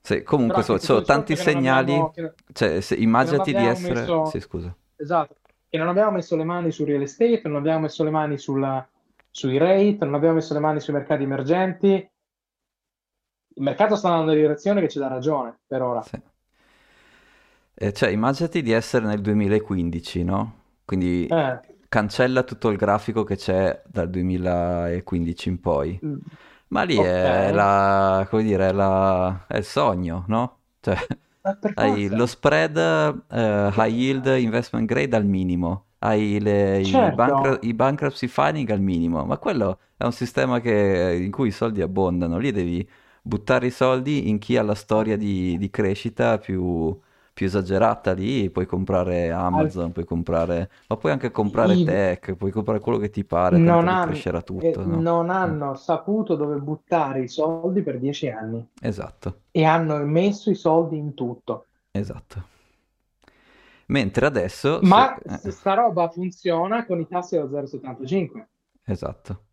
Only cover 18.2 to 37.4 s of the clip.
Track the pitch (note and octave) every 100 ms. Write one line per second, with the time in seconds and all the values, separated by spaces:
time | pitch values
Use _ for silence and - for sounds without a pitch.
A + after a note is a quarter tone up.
18.2 | A#2+ C#3 E3 E3+ B2+ A2+ A#2 B2+ A2 G#2
19.2 | G2+ G#2+ G2+ G#2+ G#2+ F#2+ F2 E2+ - F#2
20.2 | F2 F#2+ A2 - _ _ - F#2+ F2+ F2
21.2 | F2 E3 C#3 B2 - - _ A#2 G#2 -
22.2 | B2+ B2+ B2+ A#2+ A#2 G2+ G2+ G#2 - A2
23.2 | G#2+ G2 - F#2 F#2+ - - - F2 F2+
24.2 | F2+ F#2 F2+ F2 F2 F2 E2+ F2 - F2+
25.2 | E2+ E2+ - F2+ - D2+ C#2+ F#2+ - C#3
26.2 | - - - - _ - F3+ B2 F#2+ F2+
27.2 | F#2 F2+ F#2+ G2+ G2+ G2 G2 G2 G2 F#2+
28.2 | F#2+ A2 A2 G2 F#2+ G2 G2 F#2+ G2 F#2
29.2 | F#2 F#2+ - A2 G2+ - C#3+ F#2 F2+ E2+
30.2 | F2+ A2 B2+ _ _ _ - C3 - -
31.2 | _ _ F#3+ G3+ G#3+ G3+ G#2+ G#2 G2+ G#2
32.2 | A#2+ - C#3+ D3+ D#3+ D#3 E3 D#3+ D3+ C3+
33.2 | - - A2+ G#2 G2+ G2+ A2 A2+ B2+ C3+
34.2 | C3 C3 A#2+ A2+ A#2 A#2 A2+ A#2+ C#3 A2+
35.2 | G2+ F#2+ F#2 F2 F2 F#2 _ _ A2 G#2+
36.2 | G#2+ G#2 G#2+ G2+ G2+ G2 F#2+ C4 G#3 G#2+
37.2 | B2 C#3